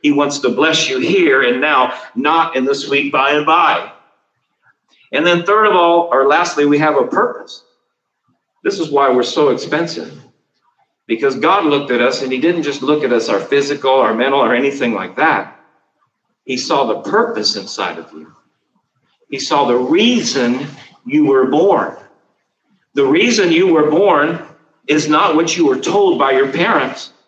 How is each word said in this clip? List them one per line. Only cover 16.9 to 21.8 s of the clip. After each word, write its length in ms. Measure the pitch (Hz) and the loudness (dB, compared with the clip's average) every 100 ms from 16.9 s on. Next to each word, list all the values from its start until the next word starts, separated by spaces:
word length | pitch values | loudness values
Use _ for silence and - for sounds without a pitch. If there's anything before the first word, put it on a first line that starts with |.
| 107 - | -4 -2
purpose 460 | 208 233 110 104 104 | 0 0 -2 -4 -6
inside 420 | 95 - 92 85 | -10 -8 -8 -8
of 160 | 80 | -16
you. 180 | 78 78 _ _ _ _ _ _ _ _ _ _ | -20 -20 _ _ _ _ _ _ _ _ _ _
He 120 | 139 | -10
saw 260 | - 156 143 | -2 0 2
the 100 | 120 | 0
reason 920 | 127 170 233 240 - 139 120 127 147 - - _ 123 | 2 2 2 2 -2 -2 -2 -2 -6 -14 -20 _ -4
you 180 | 147 143 | 0 2
were 220 | 135 127 | 2 2
born. 500 | 151 196 147 | 2 2 2